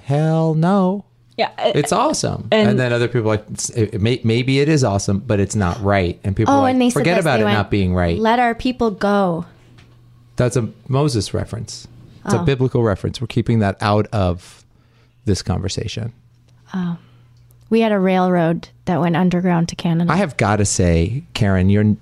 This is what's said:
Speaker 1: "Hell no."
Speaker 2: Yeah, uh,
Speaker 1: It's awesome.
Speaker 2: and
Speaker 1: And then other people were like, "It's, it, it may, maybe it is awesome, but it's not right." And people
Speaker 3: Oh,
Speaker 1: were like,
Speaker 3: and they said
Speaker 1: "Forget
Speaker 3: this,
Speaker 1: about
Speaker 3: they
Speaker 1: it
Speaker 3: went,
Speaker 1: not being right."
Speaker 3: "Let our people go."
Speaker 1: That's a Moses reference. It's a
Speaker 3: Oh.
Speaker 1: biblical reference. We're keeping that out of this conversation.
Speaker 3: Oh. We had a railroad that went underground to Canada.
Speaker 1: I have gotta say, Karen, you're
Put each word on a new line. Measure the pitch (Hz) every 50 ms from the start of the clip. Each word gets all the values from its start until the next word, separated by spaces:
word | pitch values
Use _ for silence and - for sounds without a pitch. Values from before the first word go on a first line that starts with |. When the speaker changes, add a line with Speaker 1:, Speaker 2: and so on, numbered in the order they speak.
| -
Speaker 1:
"Hell | - 135 147 156 160 160 160 160 160 156
no." | 156 160 175 196 202 185 180 190 208 - _ _ _ _ _ _ -
Speaker 2:
Yeah, | - - - -
uh, | - 220 -
Speaker 1:
It's | 147 147 -
awesome. | 175 196 247 311 311 - - - - - 101 110
Speaker 2:
and | - 220 214 208
Speaker 1:
And | - 127
then | 127 123
other | 120 120 120 117
people | - 123 107
were | 110 107 107
like, | - - 110
"It's, | - - -
it, | - 120 107 98 -
it | 107
may, | 98 113 123 120 -
maybe | 113 113 120 127 127 135 139
it | 143 151
is | 160 147 127
awesome, | 110 98 101 - - 101 98 -
but | - 110 101
it's | 101 95 -
not | 110 98 87 85 - 98
right." | 98 101 98 92 85 85 - -
And | 104 95
people | - 110 - 277
Speaker 3:
Oh, | 277
Speaker 1:
were | 269
like, | 254 262
Speaker 3:
and | 254
they | 247 247
said | 247 -
Speaker 1:
"Forget | 240 165 175 170
Speaker 3:
this, | 170
Speaker 1:
about | 156 131 113
Speaker 3:
they | 107
Speaker 1:
it |
Speaker 3:
went, | 104 104 107
Speaker 1:
not | 98 -
being | - 104 95 90 90
right." | 90 90 85 85 196
Speaker 3:
"Let | 220 220 226 247
our | 247 233 226
people | 226 - 254 247 - 240 226
go." | 202 - - 202 202 202 196 180 170 160 165 - - - - - - - - - - - - - - - - - -
Speaker 1:
That's | - 123 123 - 127
a | 110 104 - - - -
Moses | 127 135 151 151 123 110 95 - -
reference. | 98 98 - - 113 110 - - - - - - - - - - - -
It's | - 202
a | -
Speaker 3:
Oh. | 175
Speaker 1:
biblical | 147 139 120 131 127 - 131 117
reference. | 110 95 - - - - -
We're | 123 -
keeping | - 123 110 - 117 113
that | 104 98 95 -
out | - 107 104 107 104 -
of | - 107 95 90 87 87 - - - - - _ _ _ _ _ _ _ _ _ _ _ -
this | 110 98 - -
conversation. | - 90 90 92 95 - - - - - 113 110 113 - _ _ _ _ _ _ _ _ _ _ - -
Speaker 3:
Oh. | 185 180 175 170 170 - - - - - _ _ - - _ _ _ - -
We | 220 226
had | 226 220 208
a | 196
railroad | 185 190 185 185 185 185 180 175 165 160 170 170 - - - - _
that | - 180 151
went | 165 175 170
underground | 170 185 180 175 175 180 185 175 165 165 170
to | - -
Canada. | - 175 165 165 175 170
Speaker 1:
I | 151 180
have | 202 160 -
gotta | - 120 101 104 104 104
say, | 98 - - 92 87 85 82 82 95 110 143 170 - -
Karen, | - 107 98 95 92 90 95
you're | 98 104 107 107 104 -